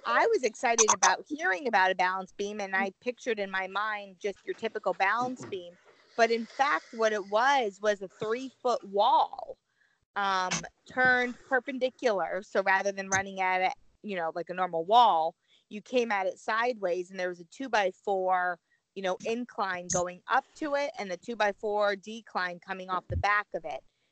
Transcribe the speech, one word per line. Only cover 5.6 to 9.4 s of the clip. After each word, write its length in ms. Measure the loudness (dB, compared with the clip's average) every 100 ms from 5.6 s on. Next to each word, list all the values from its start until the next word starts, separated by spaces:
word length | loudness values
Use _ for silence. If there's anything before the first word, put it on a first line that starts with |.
| -12 -20 _ _ _ 2
But 140 | 2
in 140 | 2 -2
fact, 400 | 0 0 0 -4
what 200 | 0 0
it 120 | 0 0
was, 520 | 2 4 4 2 -2
was 200 | 0 0
a 60 | -4
three-foot 760 | -8 -4 -4 -6 _ 0 0 -2
wall, 720 | 2 4 4 2 -4